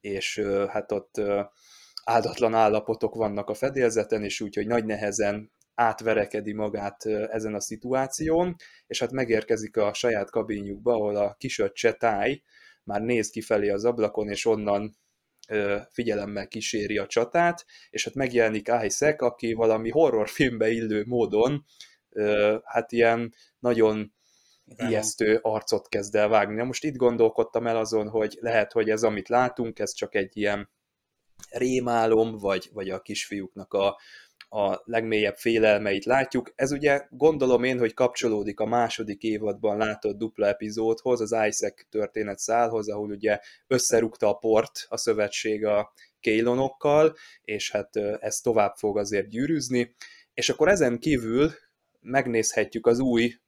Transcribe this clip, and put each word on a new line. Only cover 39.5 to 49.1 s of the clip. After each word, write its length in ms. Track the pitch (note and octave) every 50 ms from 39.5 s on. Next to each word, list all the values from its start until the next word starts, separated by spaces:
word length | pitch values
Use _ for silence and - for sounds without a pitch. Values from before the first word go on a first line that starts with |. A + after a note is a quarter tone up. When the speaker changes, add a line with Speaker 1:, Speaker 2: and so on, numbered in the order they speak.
| G2 G2+ G#2+ G#2+ G2+
Speaker 1:
látott 420 | G#2 A2 G#2+ G#2+ - - G#2+ G2+ G2+
dupla 280 | A2+ A2+ _ - G#2+
epizódhoz, 720 | G2+ G2+ - G#2+ G#2+ G#2 A2+ A2 A2+ A2+ A2+ _ C3 B2 A2+
az 120 | A2+ G#2+
Isaac 560 | A2+ A2 A2 G#2+ G#2 - - G2+ - _ _ _
történet 500 | - G#2+ G#2 G2+ _ A2 G#2+ G#2 G2 -
szálhoz, 500 | - - A2+ A#2+ A#2+ A2+ A#2 A2 G#2 G#2+
ahol 220 | G#2 G#2 G#2 G#2
ugye 280 | G#2 G2+ G#2 A2 G#2 G#2 - - - _ _
összerúgta 600 | _ C3 B2+ - - A#2+ A2+ A#2 A2+ - - B2 G#2
a 60 | G2+ -
port 480 | - A2+ A2 G#2+ A2+ - _ - - _
a 80 | A#2
szövetség 680 | A2+ - - A2 G#2+ G#2 G2+ - - - A2 G#2+ G#2 G#2+
a 280 | G#2+ G#2 G#2 G#2+ - _ _ - _ _ _
Keilonokkal, 960 | - A2+ A2 A2 A#2 A#2+ A#2+ B2+ C3+ C3 - _ - D3 C#3+ D3+ D#3 D#3+ D#3 - - - - _
és 280 | _ - G#2+ G2+ - -
hát, 260 | - G#2 G2+ _ -
ö, 200 | G#2+ G#2 G2+ G#2+ -
ez 160 | - G#2+ -
tovább 380 | - - B2 A2+ A2 G2+ G2 -
fog 220 | - - G#2+ G2+ G#2+
azért 300 | G2+ G2+